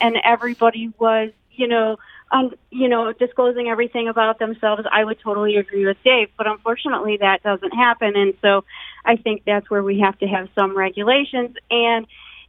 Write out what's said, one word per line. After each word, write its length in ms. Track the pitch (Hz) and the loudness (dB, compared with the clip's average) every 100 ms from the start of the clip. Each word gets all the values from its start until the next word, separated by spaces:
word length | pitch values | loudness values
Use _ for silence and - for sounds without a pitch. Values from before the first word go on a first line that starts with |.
and 160 | 233 226 | 0 2
everybody 720 | - 233 240 240 233 226 226 - | 2 2 0 2 2 2 -8 -2
was, 340 | 226 220 220 - _ | 0 2 -2 -8 _
you 160 | - 247 | -4 0
know, 300 | 233 220 220 - - - | 0 0 -2 -10 -20 -2
un-, 220 | 262 254 - _ | 0 0 -4 _
you 180 | 254 254 | -2 0
know, 260 | 233 226 | 2 -2
disclosing 560 | 220 247 - 247 247 240 | -2 -4 0 0 0 -2
everything 380 | 226 240 247 226 | -2 -2 -2 -4
about 320 | 226 220 220 | 0 0 0
themselves, 440 | 220 226 220 208 220 | -4 -2 -2 -2 0
I 120 | 208 | 0
would 160 | 214 226 | 0 -4
totally 380 | 220 202 214 208 | -6 -2 0 0
agree 280 | 196 196 196 | -2 -2 -2
with 120 | 196 | 0
Dave. 260 | 254 254 214 - | 2 2 0 -4
But 100 | 214 | -6
unfortunately, 720 | 214 226 240 294 254 214 208 | -4 -4 -4 -4 -4 -2 0
that 260 | 196 190 | 2 2
doesn't 300 | 208 196 190 | 0 -4 -4
happen. 420 | 226 247 233 214 202 | 0 0 2 0 0
And 180 | 196 190 | 0 0
so 220 | 208 196 - - - - - | 2 2 0 -16 -20 -8 0
I 100 | 233 | 0
think 280 | 226 214 - | 0 -4 -2
that's 240 | 202 202 | -2 0
where 140 | 208 | -2
we 160 | 196 202 | 0 2
have 180 | 202 196 | 0 0
to 80 | 196 | -4
have 220 | 190 190 - | -4 -4 -2
some 220 | 196 196 | 0 0
regulations. 800 | 190 190 208 269 285 254 240 247 - | -2 -2 0 0 0 -4 -6 -8 -4
And, 380 | 233 233 226 226 - - - | 0 0 0 -4 -18 -20 -20